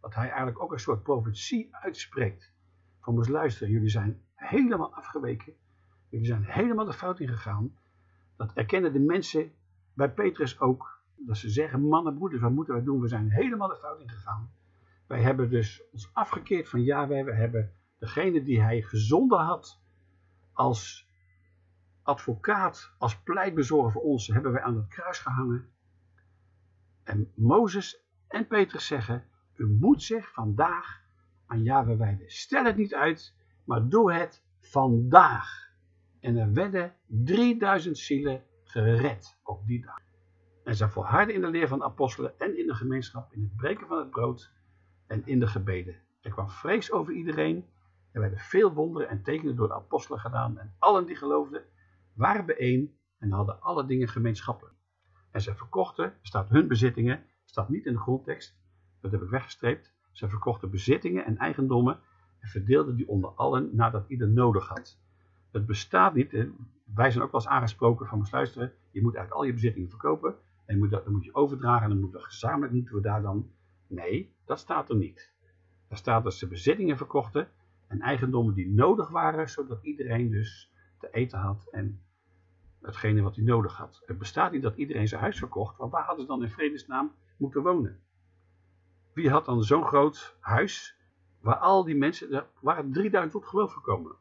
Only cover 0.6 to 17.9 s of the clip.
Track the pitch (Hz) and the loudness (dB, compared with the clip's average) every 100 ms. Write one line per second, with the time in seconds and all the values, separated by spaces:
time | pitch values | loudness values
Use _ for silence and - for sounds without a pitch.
0.6 | - 135 104 113 - 135 113 107 - 240 | -8 -8 -4 -4 0 -2 0 -6 -4 -4
1.6 | 226 - 370 320 - - 113 101 - _ | -4 -10 -10 -10 -10 -4 -4 -4 -20 _
2.6 | _ _ _ _ - 117 117 147 156 113 | _ _ _ _ -2 0 2 0 -2 -2
3.6 | 107 110 107 107 101 - _ _ - 233 | 0 2 2 0 -2 -4 _ _ -2 2
4.6 | 254 202 160 - - 156 131 117 - - | 2 2 -4 -8 -10 -8 -6 -6 -10 -20
5.6 | _ _ _ _ _ 113 117 113 104 - | _ _ _ _ _ -4 -2 -2 -2 0
6.6 | 233 220 214 151 180 180 139 117 104 101 | 2 2 -2 -4 -6 -4 -4 -6 -6 -4
7.6 | 120 - _ _ _ _ _ _ 113 - | -4 -8 _ _ _ _ _ _ -8 -4
8.6 | 113 190 175 139 143 180 165 156 160 _ | -2 0 2 2 2 2 0 -4 -4 _
9.6 | _ _ _ - 139 - 202 175 143 - | _ _ _ -2 -2 0 -2 0 -4 0
10.6 | 131 131 - - _ _ 269 107 113 107 | 0 0 -4 -20 _ _ -6 -6 -2 0
11.6 | 156 127 147 160 165 143 185 135 117 131 | 0 0 2 2 0 -4 -4 -2 0 0
12.6 | 156 123 127 139 120 117 107 107 254 226 | 0 -2 0 0 0 -2 0 2 2 0
13.6 | 196 165 147 151 131 107 98 110 113 - | -4 -6 -12 -14 -16 -18 -10 -10 -10 -16
14.6 | _ _ _ _ _ 123 117 135 120 123 | _ _ _ _ _ 2 2 2 2 2
15.6 | 107 - - - - - 214 - - 185 | 0 -4 -18 -18 -8 -4 -4 -4 -2 -2
16.6 | 151 123 123 143 143 139 135 110 117 117 | -2 0 2 2 0 -2 -2 0 0 0
17.6 | 107 - _ | -4 -6 _